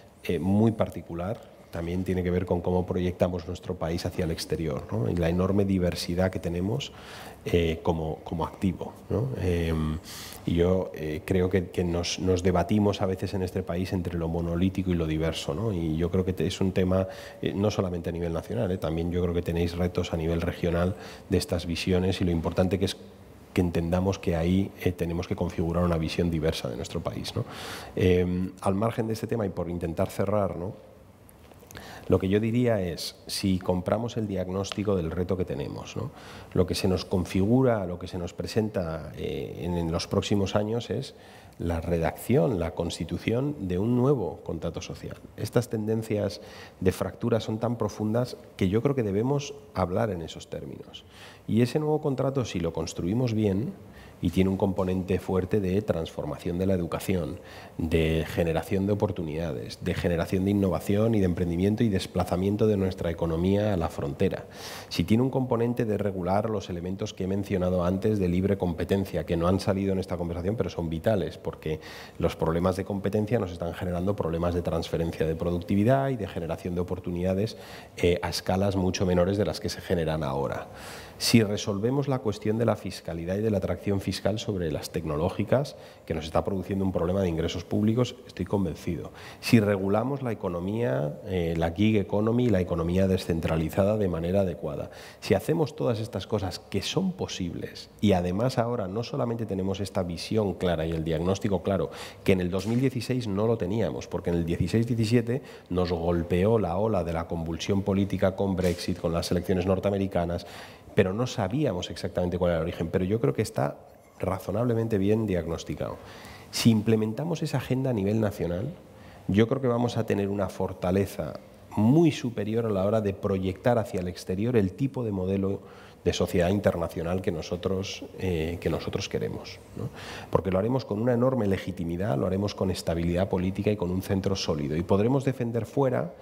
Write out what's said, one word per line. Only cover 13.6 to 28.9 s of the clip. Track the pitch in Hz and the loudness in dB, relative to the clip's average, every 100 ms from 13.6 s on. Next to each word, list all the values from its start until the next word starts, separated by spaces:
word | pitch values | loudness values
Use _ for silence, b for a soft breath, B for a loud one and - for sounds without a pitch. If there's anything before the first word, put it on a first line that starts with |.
país | 90 87 92 | -2 -2 0
entre | 98 87 85 | -2 -2 -2
lo | 80 | -2
monolítico | 85 85 85 95 95 92 | 0 0 2 2 2 0
y | 87 | 2
lo | 80 | 2
diverso, | 78 80 78 - | 0 0 -2 -4
¿no? | 73 113 | -2 -2
Y | 90 82 78 | 0 0 0
yo | 85 | 2
creo | 95 | 2
que | 92 | 2
te, | 92 80 | 0 -2
es | - | 0
un | 98 | 2
tema, | 95 92 92 92 B B B | 4 4 2 0 B B B
eh, | - | -2
no | 87 104 | 2 2
solamente | - 95 87 85 | 2 -2 -2 -4
a | |
nivel | 85 85 | -2 -2
nacional, | 82 - 104 98 | -2 -4 -2 -2
eh, | 92 | 0
también | 80 80 85 | -2 -2 0
yo | 87 | 0
creo | 90 | 0
que | 85 | 0
tenéis | 85 85 87 85 | 0 0 0 0
retos | 90 - 87 | 0 0 -2
a | 85 | -2
nivel | 80 85 | 0 0
regional | 85 82 87 85 90 - B B - | -2 -2 0 2 0 -2 B B 0
de | 92 | 0
estas | - 87 87 | 0 -2 -2
visiones | 85 - 90 92 95 | -2 2 2 2 2
y | |
lo | 90 | 2
importante | 85 85 85 92 92 | 2 0 2 2 2
que | 92 | 0
es | - - - - - - | -2 -14 -20 -20 -20 -2
que | - | 0
entendamos | 87 85 85 90 92 95 | 2 2 2 2 2 0
que | - 82 | 0 2
ahí, | 85 92 101 - | 4 4 2 0
eh, | 92 | -2
tenemos | - 85 85 90 | 0 -2 -2 -4
que | 98 | -2
configurar | 87 - 82 85 | -2 0 0 2
una | 87 82 | 2 2
visión | 80 - 87 | 0 0 0
diversa | 80 78 - 65 | 2 0 0 -4
de | 58 | -6
nuestro | - - | -6 -6
país, | - - - 110 | -6 -6 -6 -6
¿no? | - B B B B - | -6 B B B B 2
Em, | 90 90 90 90 92 - | 6 6 4 0 -2 -2
al | 98 | 0
margen | 98 113 | 2 0